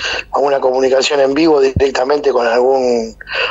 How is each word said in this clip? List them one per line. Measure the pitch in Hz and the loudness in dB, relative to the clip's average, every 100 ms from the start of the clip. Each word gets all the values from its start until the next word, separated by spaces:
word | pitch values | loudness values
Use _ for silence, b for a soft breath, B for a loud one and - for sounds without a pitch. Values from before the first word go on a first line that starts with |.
| B B B | B B B
alguna | 127 139 135 | -2 0 0
comunicación | 131 127 131 135 131 147 | 0 0 2 2 0 0
en | 135 | 0
vivo | 139 160 151 | 2 2 4
directamente | 135 131 135 127 131 147 143 | 2 2 0 0 -2 0 0
con | 127 120 | 0 0
algún, | 120 127 135 127 120 113 - B B B | 2 2 2 0 -2 -4 -12 B B B